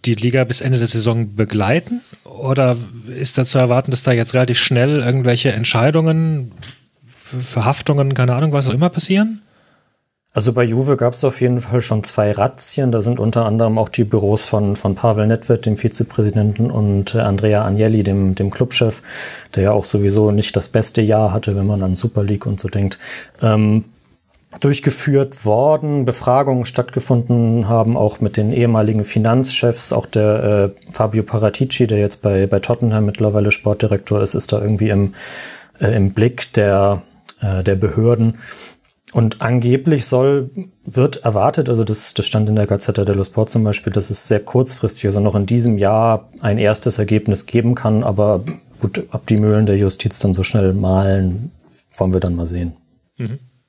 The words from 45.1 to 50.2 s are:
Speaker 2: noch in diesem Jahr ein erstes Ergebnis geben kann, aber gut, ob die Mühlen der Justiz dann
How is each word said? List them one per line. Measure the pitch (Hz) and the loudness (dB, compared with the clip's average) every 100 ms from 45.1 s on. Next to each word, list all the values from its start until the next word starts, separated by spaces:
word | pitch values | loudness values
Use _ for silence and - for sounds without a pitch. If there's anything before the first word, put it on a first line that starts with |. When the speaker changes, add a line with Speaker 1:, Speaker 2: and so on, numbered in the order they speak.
| 101 | 0
Speaker 2:
noch | 101 98 | 0 0
in | 98 | 0
diesem | 120 120 107 | 2 2 2
Jahr | 98 110 113 110 - - | 2 2 2 0 -4 -6
ein | 110 104 | -2 0
erstes | 104 107 - - | 2 2 -2 -2
Ergebnis | 101 107 107 98 - | 0 0 0 -2 0
geben | 120 117 123 | 0 2 0
kann, | 113 107 | 0 0
aber | 113 98 104 98 120 156 _ - | 0 0 2 2 -2 -10 _ -8
gut, | 98 - - | -6 -6 -8
ob | - - | -10 -2
die | 110 | 2
Mühlen | 107 107 107 | 4 4 2
der | 101 | 2
Justiz | 101 - 107 | 0 0 -4
dann | - | -2